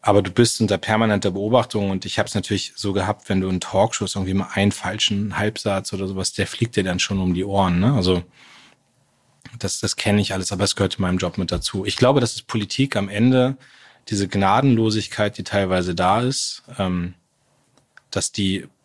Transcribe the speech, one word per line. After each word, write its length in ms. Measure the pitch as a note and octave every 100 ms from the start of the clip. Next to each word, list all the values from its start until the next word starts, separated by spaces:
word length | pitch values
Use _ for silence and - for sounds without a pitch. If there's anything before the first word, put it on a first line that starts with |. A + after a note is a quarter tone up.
aber 200 | - G2+
du 100 | F#2
bist 280 | F#2 A#2 -
unter 180 | - F#2+
permanenter 540 | - A2 A2+ G#2 G2+
Beobachtung 580 | F#2 G#2 B2 A2 A2 G2+
und 160 | F#2+ G2
ich 140 | -
hab's 160 | G2+ G#2
natürlich 380 | - G2 - -
so 160 | G2+
gehabt, 380 | G2 F#2 - -
wenn 100 | F#2+
du 80 | F#2+
in 140 | F#2
Talkshows 540 | - G2 A2 - G2 G#2
irgendwie 180 | F#2+
mal 160 | F#2+ F#2
einen 200 | - G2+
falschen 640 | - F#2 G#2 - G2+ G#2 F2
Halbsatz 560 | G#2 - G#2+ G2 F#2
oder 140 | F#2+ F#2+
sowas, 260 | F#2+ F#2+
der 120 | - G2
fliegt 300 | - A2+ -
dir 80 |
dann 160 | F2+ F2+
schon 200 | - G2
um 140 | F#2
die 120 | F2 G2
Ohren, 340 | G2 F#2 F2
ne? 140 | G#2+
Also 300 | C3+ F2+ F2+ F2 _ - - - _ _ _ _ _ _ _ - A#2
das, 200 | G2 -
das 160 | G#2+ -
kenn 240 | A2 G#2
ich 140 | G2
alles, 180 | F#2+ F#2
aber 120 | F#2 G#2
es 100 | -
gehört 180 | F#2+
zu 80 | -
meinem 160 | F#2 F2+
Job 200 | F2+ F#2
mit 140 | F2
dazu. 340 | F2 - G2 G2+
Ich 100 | -
glaube, 240 | B2 C#3
dass 160 | A#2+ -
es 60 |
Politik 540 | - A2+ G#2 - C3+ G#2
am 140 | G2
Ende, 480 | G2+ A#2+ B2+ B2+ C3+ - - - _ -
diese 180 | G#2 G2
Gnadenlosigkeit, 1120 | G2+ G2 A2 C#3 A2+ A2 G#2+ - - G#2 -
die 60 |
teilweise 520 | G2 G2+ F#2 F#2 F2+ F2
da 260 | F#2 G#2+
ist, 420 | B2+ C3+ - - - -
ähm, 360 | F#2+ F2+ F2 - _ _ _ _ _ _ _ - _
dass 200 | G#2 -
die 360 | - F#2+ F#2+ - _